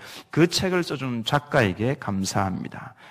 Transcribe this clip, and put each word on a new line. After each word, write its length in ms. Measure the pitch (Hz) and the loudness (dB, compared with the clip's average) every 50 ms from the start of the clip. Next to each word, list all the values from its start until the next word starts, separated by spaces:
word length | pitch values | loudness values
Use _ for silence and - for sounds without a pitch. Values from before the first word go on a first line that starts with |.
| - - - - - _ | -8 -14 -18 -18 -18 _
그 180 | - 143 165 170 | 2 4 4 4
책을 340 | - - 202 185 180 180 165 | 4 0 0 0 0 0 0
써준 420 | - 151 135 135 131 120 117 110 | -2 -4 -4 -4 -4 -4 -4 -2
작가에게 720 | - 147 147 - - - 143 117 98 87 87 110 127 143 - | 0 0 0 0 2 4 4 4 4 4 2 0 -2 -2 -2
감사합니다. 960 | - - 101 95 95 92 - 107 98 95 92 82 - - - - - - - - - - | -4 -4 -2 -2 -2 0 0 0 0 0 -2 -4 -8 -10 -10 -12 -14 -16 -18 -20 -20 -20